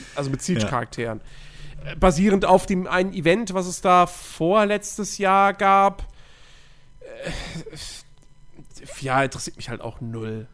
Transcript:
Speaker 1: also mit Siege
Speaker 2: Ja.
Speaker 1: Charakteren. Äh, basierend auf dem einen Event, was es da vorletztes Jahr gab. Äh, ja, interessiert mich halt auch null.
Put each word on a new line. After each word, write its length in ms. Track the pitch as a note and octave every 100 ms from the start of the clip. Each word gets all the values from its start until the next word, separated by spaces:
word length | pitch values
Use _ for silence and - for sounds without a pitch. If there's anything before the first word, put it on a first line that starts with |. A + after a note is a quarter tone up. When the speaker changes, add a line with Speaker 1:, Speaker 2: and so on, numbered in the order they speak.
| - C#3+
Speaker 1:
also 140 | C3+
mit 120 | C3+
Siege 180 | - C#3+
Speaker 2:
Ja. 60 | G#2+
Speaker 1:
Charakteren. 540 | B2+ A#2 - A2+ A2 - - - - - - -
Äh, 100 | E3+
basierend 500 | F#3 D#3 G3+ F#3+ F3+
auf 200 | F#3+ -
dem 200 | F#3 F3+
einen 260 | F3+ F#3+
Event, 400 | F#3 D#3+ G#3 G3
was 120 | F#3 F3+
es 120 | -
da 240 | F#3+ F3+ F3
vorletztes 1120 | - - - E3 G#3+ G3+ G#3 - - F#3+ -
Jahr 360 | F#3+ G3 G3
gab. 500 | G3 G3 G3 G3 G3 - - - - - - - - - - - A2+ -
Äh, 60 | - - E3 A4 - - - - - - - - - - - C3+ -
ja, 220 | C3+ C3
interessiert 320 | C3+ B2+ - -
mich 120 | -
halt 120 | A#2
auch 200 | A2+ -
null. 460 | A#2 A2+ A2 A2 A2